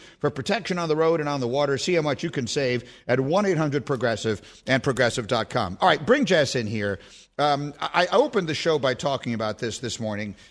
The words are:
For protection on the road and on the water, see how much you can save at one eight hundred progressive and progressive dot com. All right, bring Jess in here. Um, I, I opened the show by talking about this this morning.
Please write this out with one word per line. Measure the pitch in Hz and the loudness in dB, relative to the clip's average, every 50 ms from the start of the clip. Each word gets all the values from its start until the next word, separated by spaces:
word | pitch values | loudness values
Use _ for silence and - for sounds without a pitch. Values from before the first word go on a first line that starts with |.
| - - - - | -10 -18 -14 -4
For | - 143 | -4 -4
protection | - 131 127 - 202 226 175 - 185 180 | -2 -2 -4 -2 -2 -2 -2 -4 -4 -2
on | 170 160 | 0 0
the | 151 156 | 2 2
road | 160 160 165 160 | 4 4 4 2
and | 151 147 | 0 -2
on | 143 139 | -2 -2
the | 127 117 | -2 -2
water, | 123 143 147 139 139 127 | 0 0 2 2 0 0
see | - - 180 | 0 0 0
how | 165 | 2
much | 151 151 135 - - | 2 0 -2 -2 -4
you | 170 | -6
can | - 147 123 | -4 -4 -4
save | 107 - 147 139 127 123 123 120 - - - - - | -2 -2 -2 0 0 0 -2 -4 -8 -20 -14 -2 0
at | 123 127 | 0 2
one | 131 139 165 196 208 | 2 2 2 2 2
eight | 196 180 151 | 2 2 2
hundred | 160 147 135 143 - | 0 0 0 -2 -2
progressive | - 143 117 120 117 113 104 - 110 107 98 - - - - - - | -2 -4 0 0 0 0 0 0 -2 -2 -2 -6 -16 -20 -12 -2 0
and | 131 131 - | 0 2 2
progressive | 143 127 107 127 117 - - 113 95 | 0 2 2 2 2 2 -2 -2 -2
dot | 123 113 107 - | 0 -2 -2 -2
com. | - 127 107 90 92 - | -2 -2 -2 -2 -2 2
All | - 185 | 2 4
right, | 160 143 151 | 4 2 4
bring | 135 247 302 269 | 2 4 4 4
Jess | 165 185 160 139 - - 127 | 2 4 2 2 2 0 -4
in | 113 104 | -4 -2
here. | 113 110 101 101 98 85 - - - - - _ _ - | -4 -4 -2 -4 -4 -6 -10 -18 -20 -20 -20 _ _ 0
Um, | 143 147 143 139 143 147 139 - | 0 2 2 0 -2 -6 -8 -8
I, | 160 160 151 170 180 180 | -8 -2 0 0 0 4
I | 185 208 | 4 4
opened | 269 247 247 214 180 156 | 2 4 2 -2 -2 -2
the | 147 | -4
show | - - 170 156 147 | -2 0 0 0 2
by | 123 131 127 | 2 0 -2
talking | - - 143 139 123 - 120 117 | 0 -2 -2 -2 -2 -2 -4 -4
about | 107 110 107 104 - | -2 -2 -4 -4 -4
this | 123 113 101 - | -6 -6 -6 -6
this | - 113 - - | -8 -8 -8 -6
morning. | 117 107 104 101 107 104 92 - - - | -6 -6 -6 -6 -6 -8 -10 -14 -18 -20